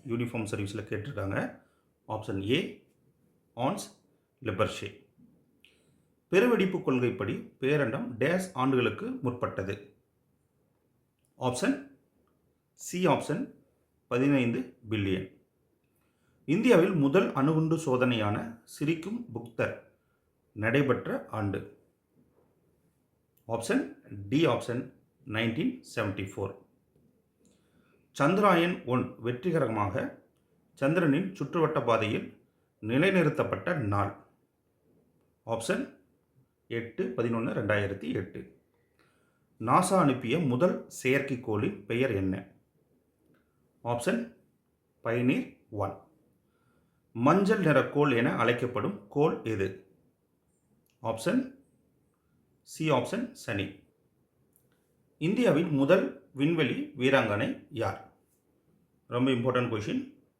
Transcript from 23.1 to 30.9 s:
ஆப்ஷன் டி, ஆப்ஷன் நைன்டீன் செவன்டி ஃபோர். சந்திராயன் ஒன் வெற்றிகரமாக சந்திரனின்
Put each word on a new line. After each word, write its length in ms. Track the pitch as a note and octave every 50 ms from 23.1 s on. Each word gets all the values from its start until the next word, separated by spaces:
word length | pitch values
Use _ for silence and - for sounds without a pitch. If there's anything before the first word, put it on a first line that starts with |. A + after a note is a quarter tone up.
| _ _ _ _ _ _ _ -
ஆப்ஷன் 480 | A2+ A#2 - - G3+ C4+ D4+ - - - - - G2+ G2+ G2+ G2
டி, 180 | A#2+ D3+ E3
ஆப்ஷன் 460 | C#3+ A#2+ G#2 - - A#2 B2 C3 - - _ _ _ _ _ -
நைன்டீன் 580 | - G#2+ A2 A2+ A#2 A2+ C#3+ F3+ B3 - - - - -
செவன்டி 300 | - A2 G#2+ G2 G#2 G2
ஃபோர். 320 | F#2+ - - G2 F#2+ - - - _ _ _ _ _ _ _ _ _ _ _ _ _ _ _ _ _ _ _ _ _ _ _ _ _ _ _ _ _ - -
சந்திராயன் 680 | C#3+ D3 F#3 G3+ G#3 G3+ F3+ E3+ E3 F3 F3+ F#3 -
ஒன் 280 | - B2 B2+ B2+ - - -
வெற்றிகரமாக 1040 | A2+ A#2 B2 B2 - F#3 D#3+ B2 A#2+ A2+ A2+ G#2+ G#2 G2+ F#2 - - C#4+ - - - _ _ _ _ _ _ _ _ _ _
சந்திரனின் 580 | - C#3 C#3